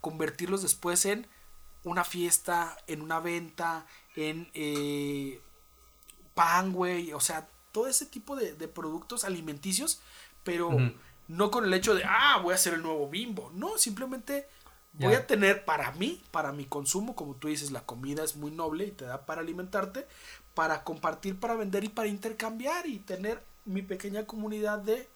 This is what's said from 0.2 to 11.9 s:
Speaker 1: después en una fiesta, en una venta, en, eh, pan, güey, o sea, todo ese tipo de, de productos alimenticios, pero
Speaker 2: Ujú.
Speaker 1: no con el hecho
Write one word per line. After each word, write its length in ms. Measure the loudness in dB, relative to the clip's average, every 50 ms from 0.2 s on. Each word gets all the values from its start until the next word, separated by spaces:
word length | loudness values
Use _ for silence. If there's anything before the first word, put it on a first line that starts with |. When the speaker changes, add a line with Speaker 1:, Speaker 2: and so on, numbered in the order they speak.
| -2 -2 -2 -4 -2 0 0 0
Speaker 1:
después 420 | 2 2 0 2 2 2 4 4 4
en 200 | 4 2 0 -4 -12 -18 -20 -20 -20 -20 -18 -18 -18 -20 -12 -8
una 200 | -2 0 0 0
fiesta, 720 | 0 0 0 2 4 4 4 4 2 2 2 2 0 -6 -12 -8
en 140 | -8 -8 -6
una 180 | -4 -2 -2 -2
venta, 680 | 0 -2 -2 -2 -4 -8 -6 -2 -2 -2 -2 -2 -6 -12 -20 -20 -20 _ -6
en, 340 | -4 -2 -2 -2 -4 -8 -10 -6
eh, 880 | -4 -2 0 0 0 0 0 0 0 0 0 -2 -2 -4 -6 -8 -10 -16 -20 -20 -20 -20 -20 -20 -20 -20 -20 -20 _ -20 -20 -20 -20 -20 -8 4
pan, 380 | 4 6 6 6 4 4 2 2
güey, 380 | 2 2 2 2 0 -2 -4
o 80 | -2 0
sea, 300 | 0 0 0 -2 -6 -10 -20 -20 -20 -6
todo 160 | -2 0 0
ese 180 | 2 2 0 0
tipo 300 | -2 -12 -14 -10 -8 -4
de, 180 | -2 -2 -2 -2
de 140 | -8 -10
productos 560 | -10 -8 -8 -6 -6 -6 -6 -6 -6 -6 -4 -2
alimenticios, 720 | -2 -4 -4 -4 -8 -10 -6 -4 -2 -2 0 0 -2 -4 -4 -6 -20 -20 -20 -20 -20 -20 -10 -6
pero 260 | -4 -2 0 0 2
Speaker 2:
Ujú. 240 | 4 4 4 4 0 -4 -18 -20 -20 -20 -16
Speaker 1:
no 240 | -12 0 2 2 4
con 140 | 4 2 4
el 80 | 4 4
hecho 200 | 4 6 6